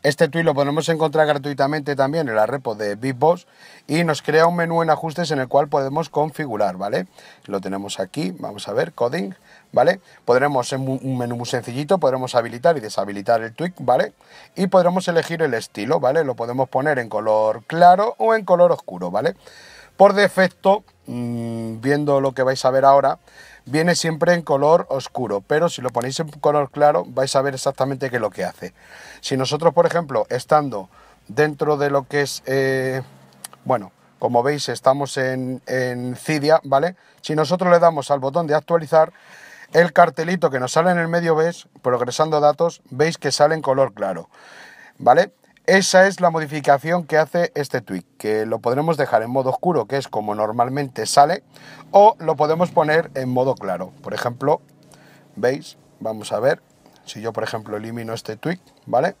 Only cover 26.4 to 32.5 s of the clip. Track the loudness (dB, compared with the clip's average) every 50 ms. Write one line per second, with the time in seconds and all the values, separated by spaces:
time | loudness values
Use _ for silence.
26.4 | 0 2 2 2 0 -2 0 2 2 4 4 2 -2 -2 -4 -4 -2 0 0 0
27.4 | 0 0 -4 -2 -4 -4 -2 -2 -2 -2 -2 -4 -4 -4 -2 -2 -4 -4 -4 -6
28.4 | -8 -8 -8 -12 -16 -16 _ _ -20 -20 -20 -20 -20 -20 -20 -14 -6 -4 -2 -2
29.4 | -2 -2 -4 2 0 2 4 4 0 2 0 -2 -4 -2 -2 -4 -2 _ -4 -8
30.4 | 0 _ 2 2 2 0 -6 -8 -10 _ _ -20 -20 _ _ _ _ -6 0 0
31.4 | 0 0 0 -2 0 0 0 0 0 0 0 -2 -2 _ -4 -4 -2 -4 -6 -10
32.4 | _ -4